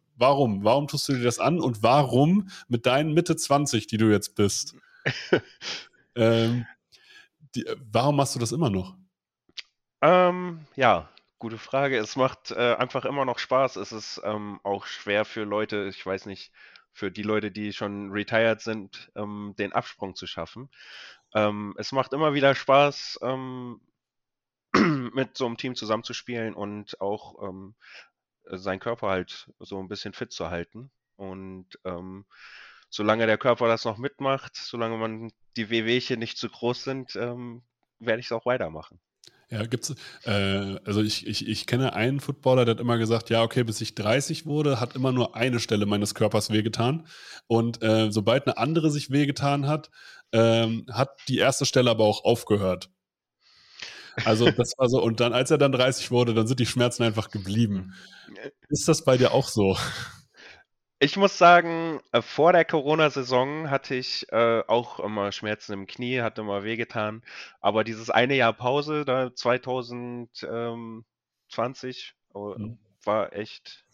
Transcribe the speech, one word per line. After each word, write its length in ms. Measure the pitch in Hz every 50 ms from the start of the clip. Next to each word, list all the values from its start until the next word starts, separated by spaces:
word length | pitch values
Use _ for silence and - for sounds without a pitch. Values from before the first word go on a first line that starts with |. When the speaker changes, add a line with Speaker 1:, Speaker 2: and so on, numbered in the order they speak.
| _ _ _
Speaker 1:
warum? 480 | - 120 135 143 139 139 117 101 95 101
Warum 240 | 107 123 143 147 143
tust 200 | - 143 - -
du 60 | 139
dir 80 | 123
das 160 | 120 120 113 -
an 220 | 98 131 165 175
und 220 | 107 127 120 104
warum 680 | 107 113 127 147 143 123 117 127 143 160 185 208 190 - - - - -
mit 180 | 123 117 -
deinen 280 | 123 123 139 156 160 151
Mitte 220 | 170 170 - 160
zwanzig, 500 | - - - 139 143 147 139 - 110 -
die 100 | - 113
du 140 | 107 110 110
jetzt 240 | 107 98 - - _
bist, 400 | - 104 98 - - - - - - _ _ _ _ -
Speaker 2:
<laughs> 380 | - - - - - - - - - _ - - - - - - - _ _ _ _ -
Speaker 1:
ähm, 520 | 120 113 113 113 113 113 113 117 123 117 - - _ _ _ _ _ _ _ - - - _ _ _ _ - -
die, 100 | 120 - - 113 - 135 110
warum 260 | 107 117 123 147 147
machst 180 | 139 139 131 -
du 40 | 131
das 140 | 117 -
immer 160 | - 170 170 120
noch? 280 | 98 92 90 - - - _ _ _ _ _ _ _ _ _ _ _ - - _ _ _ _ _ _ -
Speaker 2:
Ähm, 640 | - 156 180 180 180 175 180 180 180 180 170 160 151 - -
ja, 320 | - 131 117 101 85 80 - _ - _ _ _ -
gute 180 | - 113 113
Frage. 400 | 110 - - - 135 139 139 135 117
Es 180 | 107 - -
macht, 340 | 131 131 131 - - - -
äh, 240 | - - 120 120 117
einfach 300 | - 123 123 - 131 120
immer 180 | 110 139 143 135
noch 140 | 131 120 -
Spaß. 380 | - - 131 131 135 127 -
Es 160 | 95 104 -
ist, 280 | 113 107 - - - - -
ähm, 360 | 104 107 107 104 104 101 -
auch 240 | - 98 98 98 -
schwer 380 | - - - - 107 101 104 107
für 200 | - - 113 107
Leute, 440 | 104 104 104 107 - 107 104 98 98
ich 160 | 92 - -
weiß 220 | 92 95 98 -
nicht, 260 | 104 95 - - - _ _ - - - - _ _
für 180 | _ - 104 95
die 120 | 90 107
Leute, 280 | 101 104 107 107 104 104
die 220 | 92 107 104 104
schon 380 | 98 - 107 101 101 101 101 98
retired 500 | 98 104 101 - 117 113 113 113 110 107
sind, 500 | - 113 110 110 95 98 - - - - -
ähm, 400 | - 104 104 104 104 104 101 95 -
den 140 | 101 95
Absprung 420 | - - - - - - 101 95 92
zu 120 | - -
schaffen. 420 | 87 - - 82 - - 110 135 - _ - - - - - - - - _ _ _ -
Ähm, 400 | 110 107 104 104 104 104 101 95 -
es 140 | 107 -
macht 200 | 135 135 123 -
immer 220 | 131 143 160 151 139
wieder 200 | 143 135 139 135
Spaß, 680 | - - - 135 139 143 143 139 - - - - -
ähm, 580 | - 123 131 131 131 131 127 127 123 123 117 - _ _ _ _ _ _ _ _ _ _ _ _ _ _ _ _ _ _ -
<clears throat> 0 |
mit 600 | 185 208 175 151 135 127 117 110 131 135 110 -
so 100 | - 131
einem 100 | 117 117
Team 180 | - - 131 123
zusammenzuspielen 800 | - 113 107 110 107 - - 120 - - - 120 117 113 110 98
und 460 | - 101 101 104 104 104 - - -
auch, 480 | 98 101 104 107 - - 98 - 101 98
ähm, 260 | 92 95 98 95 107 _ _ - - - - _ _ _ _ _ _ _ _ -
seinen 280 | - 92 95 101 92 95
Körper 280 | - 117 117 - - 101
halt 400 | 95 92 92 - - - - _ - -
so 180 | - - 101 95
ein 80 | 95
bisschen 260 | 90 104 98 - 104
fit 200 | - - 123 -
zu 180 | - - 92 80
halten. 400 | 87 85 85 - - 110 127 139 _ _ _ _ _
Und, 600 | - 101 95 92 95 95 95 95 92 92 - - - -
ähm, 400 | 92 90 87 92 92 95 98 101 _ _ - - - - - - - - - _ _
solange 380 | - - 107 107 107 113 113
der 120 | 113 107 104
Körper 300 | - 131 120 - 123 117
das 160 | 117 113 -
noch 140 | 120 107 107
mitmacht, 580 | 127 139 - - 139 135 135 131 - - -
solange 400 | - - - - 117 117 113 113
man 340 | 110 113 110 110 110 117 113 - _ _ _ -
die 140 | 117 110 104
Wehwehchen 480 | 117 117 110 113 120 123 - - 131 113
nicht 180 | 117 110 -
zu 120 | - - 113
groß 340 | - - 120 120 123 -
sind, 320 | - 139 135 135 127 - -
ähm, 480 | 98 117 120 120 123 123 120 117 120 - _ _ _ _ _ _ -
werde 180 | 113 117 110 117
ich's 140 | 120 -
auch 140 | 120 113 -
weitermachen. 520 | 123 127 127 92 80 80 78 78 - - 87 _ _ _ _ _ - _ _ _ -
Speaker 1:
Ja, 140 | 120 104 110
gibt's, 280 | 117 123 117 - - 139 - - - - - -
äh, 540 | 113 101 101 98 98 98 98 98 98 98 - -
also 180 | 107 101 104
ich, 240 | 107 107 - - -
ich, 200 | 104 107 - 113 107
ich 180 | 110 - -
kenne 260 | - 120 123 135 123
einen 280 | - 98 110 127 139 139
Footballer, 440 | - - 135 - - 131 127 127 120
der 100 | 117 113
hat 60 | 110
immer 180 | 120 120 120 113
gesagt, 320 | 113 110 117 113 - -
„Ja, 120 | 117 113
okay, 220 | 113 113 - 127 120
bis 160 | 113 107 -
ich 140 | 113 - -
dreißig 500 | - 101 104 117 139 139 - 160 - -
wurde, 340 | 156 147 151 151 143 135 107
hat 140 | 127 - -
immer 180 | 131 127 131
nur 240 | 127 127 123 - -
eine 240 | 117 120 131 123 117
Stelle 260 | - - 113 104 104
meines 280 | 104 104 101 104 101 -
Körpers 360 | - 113 104 - 107 - -
wehgetan.“ 560 | 107 110 107 110 107 - 113 123 151 165 160 - - - - - - - _ -
Und, 340 | 117 113 117 117 113 -
äh, 280 | - 110 110 110 110 107
sobald 340 | 101 110 98 113 117 139 -
eine 120 | 135 - -
andere 320 | 117 143 160 170 151 156
sich 200 | 147 147 - -
wehgetan 560 | 131 143 147 139 139 - 143 143 143 143 139
hat, 240 | 143 151 156 - - _ - - - - - - _
ähm, 540 | - 113 113 113 113 113 117 113 113 113 - -
hat 260 | - 110 139 - - - - -
die 100 | 131 -
erste 280 | 120 131 139 - 139
Stelle 240 | - - 131 123 120
aber 140 | 113 107 110
auch 200 | 107 104 - -
aufgehört. 640 | 101 120 117 - - 107 101 98 92 90 87 - - _ _ _ _ _ _ _ _ _ _ _ _ _ _ _ _ - - - - - - - - - - -
Also 260 | 113 110 110 120 131
Speaker 2:
<laughs> 0 |
Speaker 1:
das 220 | 113 120 120 - - -
war 100 | 131 113
so, 140 | 127 127
und 160 | - 117 113 113
dann, 140 | 120 120
als 180 | 117 123 135 -
er 80 | 156 139
dann 140 | 139 139
dreißig 400 | 131 123 127 131 131 - - -
wurde, 200 | 123 120 123 117
dann 140 | 110 113 110
sind 140 | 110 131 123
die 60 | 120
Schmerzen 360 | - - 120 120 120 - -
einfach 280 | 117 117 104 110 104 -
geblieben. 600 | - 104 92 95 101 113 117 104 101 95 92 95 95 - - - - - - -
Speaker 2:
Mhm. 80 | 98 95 110 - - _ _ -
Speaker 1:
Ist 180 | 147 143 -
das 180 | - 156 - -
bei 120 | 139 131
dir 160 | 123 160 -
auch 160 | - 131 135 -
so? 280 | - 110 101 95 92 - - - - - - - - - - _ _ - - - - - _ _ _ _ _ _ _ -
Speaker 2:
Ich 140 | 143 147 -
muss 220 | 196 196 190 - -
sagen, 640 | 180 170 175 175 170 170 165 165 165 165 156 135 - _
äh, 80 | - 120
vor 320 | 113 - - - 147 170
der 140 | 180 170 160
Corona-Saison 1040 | - - 156 131 143 156 160 156 147 131 139 127 123 127 123 131 139 147 156 160 147
hatte 240 | 139 135 - - 135
ich, 360 | 123 127 - - - - -
äh, 300 | - 113 117 117 117 113 - -
auch 320 | 110 120 120 - - -
immer 320 | - 104 107 104 101 101
Schmerzen 400 | 98 - - 107 107 - - -
im 140 | 104 98 98
Knie, 340 | - - - 123 123 127 127
hat 180 | 117 110 - -
immer 240 | 107 104 101 101
wehgetan. 600 | 98 107 117 113 117 - - 117 107 107 107 113 - - - - - - - _
Aber 240 | - 101 104 110 107
dieses 260 | 113 113 107 113 110
eine 260 | - 113 123 135 139
Jahr 160 | 135 120 113
Pause, 540 | 110 - 120 123 135 147 147 151 156 151 147
da 280 | 139 127 131 131 127 123
zweitausend, 1120 | - - 123 123 127 - 127 127 131 120 120 120 123 120 123 120 120 120 117 - - - -
ähm, 580 | 113 117 117 117 117 117 117 113 113 113 117 _ _ _ _ _ _ _ _ -
zwanzig, 680 | - - 113 127 135 - - 127 123 - - - - _ _ _ -
äh, 40 | 101
Speaker 1:
Mhm. 400 | 101 104 98 - 101 110 117 - _ _ _ _
Speaker 2:
war 300 | - 104 107 110 98 -
echt, 540 | - - 110 - - - - - - - _ _